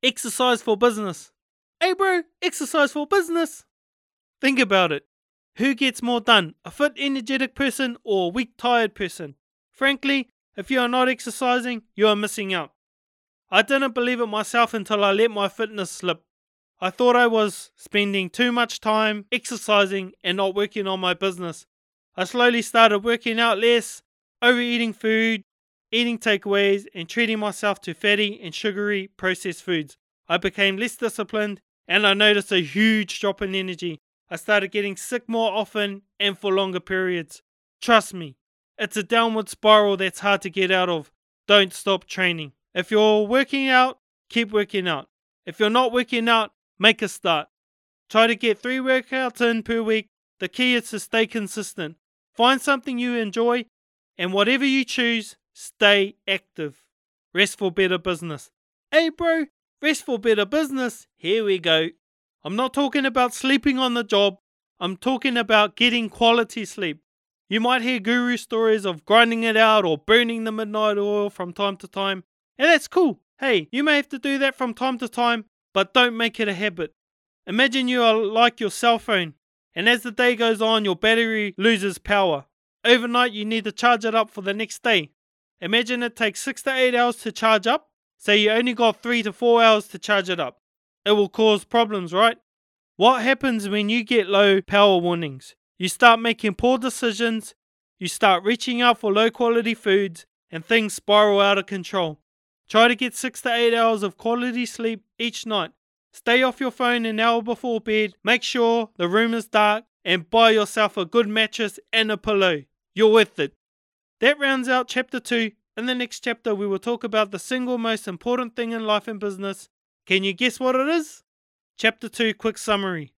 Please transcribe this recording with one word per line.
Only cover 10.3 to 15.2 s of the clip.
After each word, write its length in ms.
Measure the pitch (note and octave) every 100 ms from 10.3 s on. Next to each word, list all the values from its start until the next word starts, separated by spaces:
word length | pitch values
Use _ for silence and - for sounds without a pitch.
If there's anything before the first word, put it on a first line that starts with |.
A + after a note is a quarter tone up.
| _ _ -
if 140 | F#3+
you 100 | C4
are 80 | B3
not 200 | B3+ B3+
exercising, 720 | B3+ B3 - B3+ B3 A#3+ A#3 _ -
you 100 | G#3+
are 100 | G#3
missing 380 | G#3 - G3
out. 160 | F#3 D3 _ _ _ _ _ _ _ _
I 120 | F#3+
didn't 320 | A3 C4+ C4+
believe 260 | A#3 A#3+ B3
it 60 | A#3
myself 460 | G#3+ G#3 A#3+ A3+
until 300 | A3+ F#3+ G#3
I 100 | G3+
let 200 | G3